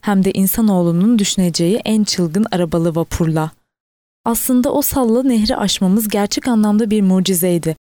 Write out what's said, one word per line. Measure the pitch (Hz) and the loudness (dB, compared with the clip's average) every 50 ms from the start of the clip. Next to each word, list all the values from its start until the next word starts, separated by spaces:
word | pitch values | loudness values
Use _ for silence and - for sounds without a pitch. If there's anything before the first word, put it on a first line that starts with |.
| - | -2
Hem | - 202 190 190 | 0 0 2 2
de | 190 185 | 0 0
insanoğlunun | - 190 190 - - 226 214 202 180 175 170 165 170 185 220 247 226 | 0 0 -2 0 0 0 2 2 2 2 2 2 2 2 2 2 2
düşüneceği | 202 185 - - 185 175 160 - 170 165 202 | 0 0 0 0 0 0 0 0 0 0 0
en | 247 - - 220 220 214 | -2 -2 -2 0 0 0
çılgın | - - - 180 165 151 196 220 - | -2 -2 -2 -2 -2 0 -2 -2 -2
arabalı | - 180 180 160 156 175 165 175 160 | 0 -2 -2 0 0 -2 -2 0 0
vapurla. | 165 165 - - - 175 160 160 160 156 160 - _ _ _ _ _ _ _ _ _ _ _ _ _ _ | -2 -4 -4 -2 -2 -2 0 0 -2 -2 -4 -8 _ _ _ _ _ _ _ _ _ _ _ _ _ _
Aslında | 233 233 220 - - 254 247 240 285 - | -4 -4 -2 -2 0 0 2 2 2 0
o | 277 285 | 0 -2
salla | - - 285 254 233 220 247 262 | -2 -2 0 0 2 2 2 2
nehri | 269 247 226 208 214 262 | 2 2 2 0 0 0
aşmamız | - - 190 - - 202 185 185 214 226 214 | -2 -2 -2 -2 0 0 2 2 2 0 0
gerçek | - 208 202 202 - - - 269 | 0 0 -2 0 -2 -4 -2 0
anlamda | 240 220 214 214 208 214 233 214 | 0 2 2 2 2 0 0 0
bir | 214 214 202 | 0 0 2
mucizeydi. | 190 185 185 185 185 190 175 170 185 175 170 151 160 160 _ _ | 2 2 2 2 0 -2 -2 0 0 0 0 -2 -4 -6 _ _